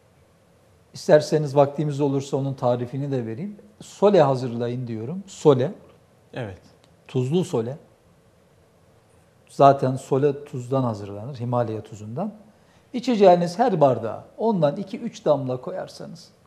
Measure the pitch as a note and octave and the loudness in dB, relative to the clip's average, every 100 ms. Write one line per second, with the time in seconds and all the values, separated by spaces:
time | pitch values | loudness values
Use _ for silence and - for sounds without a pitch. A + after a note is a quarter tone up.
0 | _ _ _ _ _ _ _ _ _ - | _ _ _ _ _ _ _ _ _ -8
1 | - D3+ - D#3 D3 C#3 C#3+ D3+ D3+ C#3 | 4 4 4 -2 0 2 2 0 -4 -2
2 | D3 C#3 C3+ C#3 C#3 C3 B2 A#2+ B2 C3+ | -2 -2 -4 -4 -4 -4 -2 -2 -4 -6
3 | C#3+ C3+ A2 A2+ G3+ G#3 - - - - | -6 -6 -6 -8 -12 -14 -20 -20 -18 0
4 | G3+ F#3+ C#3 C3 B2+ A#2 A#2+ B2 A#2+ A2 | 4 6 4 2 -2 -4 -4 -6 -8 -8
5 | A#2 F#3 - - D#3 B2+ D3 - - _ | -8 -10 -12 2 4 6 2 -4 -20 _
6 | _ _ _ - G#2+ F#2 - _ _ _ | _ _ _ -10 -10 -12 -20 _ _ _
7 | - C3 B2+ F3 E3 B2 A2+ C#3+ - _ | -6 -4 0 0 0 -2 -4 -8 -16 _
8 | _ _ _ _ _ _ _ _ _ _ | _ _ _ _ _ _ _ _ _ _
9 | _ _ _ _ _ - C#3 C#3 C3 C3 | _ _ _ _ _ 6 6 6 2 -4
10 | - C3+ D3 C#3 - B2+ A#2+ C3+ B2 G#2 | -2 0 0 -2 -8 -12 -4 -2 -2 -4
11 | G2+ G2+ A2+ B2+ A#2+ B2 A2 A2 - G2+ | -8 -12 -12 -10 -4 -2 -2 -6 -12 -16
12 | G#2+ A#2+ G#3+ - - _ _ _ _ B3 | -12 -8 -8 -10 -20 _ _ _ _ -8
13 | - A3 G3 F3 F3 F3 B3 F#3 C#3 A#2 | -2 6 8 6 4 0 0 4 2 2
14 | A2 G2+ - - A3 G3 G3 G3+ F#3+ - | -4 -10 -14 -6 -2 0 0 -2 -10 -10
15 | A#3 - E3 C#3 C3 B2+ - F#3 - - | -12 -4 0 0 0 -8 -8 -10 -12 -14
16 | - - - _ | -18 -18 -20 _